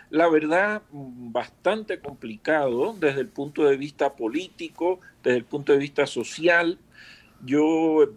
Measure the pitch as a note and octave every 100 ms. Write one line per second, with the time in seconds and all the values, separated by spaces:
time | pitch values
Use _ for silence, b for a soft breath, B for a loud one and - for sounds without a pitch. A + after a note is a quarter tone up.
0 | B D#3 E3+ D#3 D#3 E3+ G#3 G#3+ - D3
1 | C3 B2 A#2+ A#2+ A2+ _ F3+ A3 G#3+ F#3
2 | C#3 B2 A#2 G#2+ - D#3 C#3 A#2+ F3+ G#3+
3 | D3+ C3+ A#2+ - C#3+ D3+ D3 C3+ C#3+ -
4 | C#3 - A2+ D3 F#3 - E3 - F3 F#3
5 | B B B2+ B2 A#2 C#3+ C#3+ C#3 C#3+ -
6 | C#3 B2+ A2 - E3 E3+ E3+ F#3 _ B
7 | B B B _ B2+ D3 D#3 D#3+ D#3+ D#3
8 | C#3+